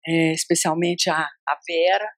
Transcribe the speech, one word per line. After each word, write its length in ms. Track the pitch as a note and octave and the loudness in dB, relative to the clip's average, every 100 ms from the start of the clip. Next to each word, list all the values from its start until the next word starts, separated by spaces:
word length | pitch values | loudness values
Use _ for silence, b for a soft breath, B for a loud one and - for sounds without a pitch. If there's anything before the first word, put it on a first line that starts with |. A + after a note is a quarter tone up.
| - | 0
é, 260 | E3 D#3+ | 0 2
especialmente 760 | D#3+ - E3+ E3+ D#3+ F3 F3 - | 0 0 0 0 0 -2 0 0
a, 60 | D#3+ | 0
a 400 | D3+ - - D3 - | -4 -8 -6 -6 -4
Vera 300 | E3+ F3 G3 G#3+ | 0 2 2 -2